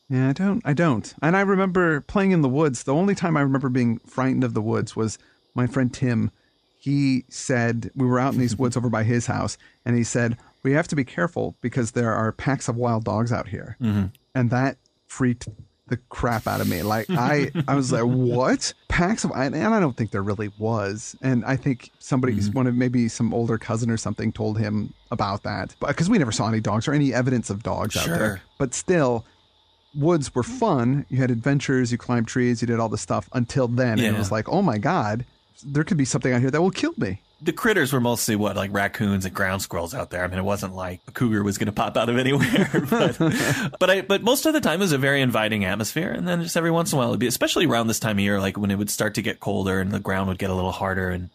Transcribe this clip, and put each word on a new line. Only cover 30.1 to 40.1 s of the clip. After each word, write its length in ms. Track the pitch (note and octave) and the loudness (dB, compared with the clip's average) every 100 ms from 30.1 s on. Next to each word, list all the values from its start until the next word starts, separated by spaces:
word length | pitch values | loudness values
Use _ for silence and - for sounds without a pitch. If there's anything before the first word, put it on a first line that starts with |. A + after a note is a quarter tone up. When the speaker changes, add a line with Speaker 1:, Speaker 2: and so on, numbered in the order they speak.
| F3 C3+ - | 2 0 -2
Speaker 1:
were 80 | |
fun. 600 | A#2+ B3+ A3+ C#3+ A#2+ C#3 - | -2 0 2 2 2 0 0
You 80 | C3 | 0
had 140 | B2+ | 2
adventures, 600 | A#2+ B2+ C#3 - C3 B2 | 0 0 0 2 2 2
you 60 | A#2+ | -2
climbed 300 | - A#2+ A2+ | 0 0 0
trees, 340 | B2+ B2 A#2 | 0 2 2
you 60 | A#2 | 0
did 120 | A2+ | 0
all 100 | A2+ | 0
this 120 | G#2+ | -2
stuff 260 | - A2 - | -2 -4 -2
until 340 | B2+ A#2+ C#3+ B2 | -4 -2 0 0
then. 260 | A#2+ B2+ G#2+ | 2 2 2
And 20 | |
it 100 | A2+ | 2
Speaker 2:
Yeah. 40 | G#2 | 0
Speaker 1:
was 120 | G2 | 0
like, 160 | G#2+ A2 | -2 0
"Oh 140 | F3 | 2
my 160 | F#3+ G#2+ | 2 2
God, 480 | A#2+ F#3 G#2+ A2 B2 _ _ - C#3+ | 0 0 0 -2 -6 _ _ -20 -4
there 180 | C#3+ | -2
could 140 | D#3 D#3+ | 0 2
be 80 | C3 | 2
something 260 | C3 C3 | 0 0
out 100 | B2 | 2
here 100 | C3 | 2
that 100 | D3+ | 2
will 80 | F#3 | 2
kill 220 | F3+ D4+ E4+ | 0 -2 -2
me." 240 | G#2+ G2 - _ | -4 -4 -10 _
Speaker 2:
The 120 | D#3+ | -6
critters 400 | E3 A#3 G3+ C3 | -2 2 2 2
were 80 | C3+ | 2
mostly, 340 | A#2+ A#2+ - G#2 | 2 0 0 0
what, 220 | G#2 G2 | 0 -2
like, 160 | G2 | -2
raccoons 500 | G2+ G2+ - G#2 G2 | 0 -2 0 0 0
and 100 | F#2 | -2
ground 280 | F2+ G2 G2 | -2 -2 -2
squirrels 320 | - F2+ E2 | -4 -6 -6
out 160 | B2 | -6
there. 160 | E2+ | -8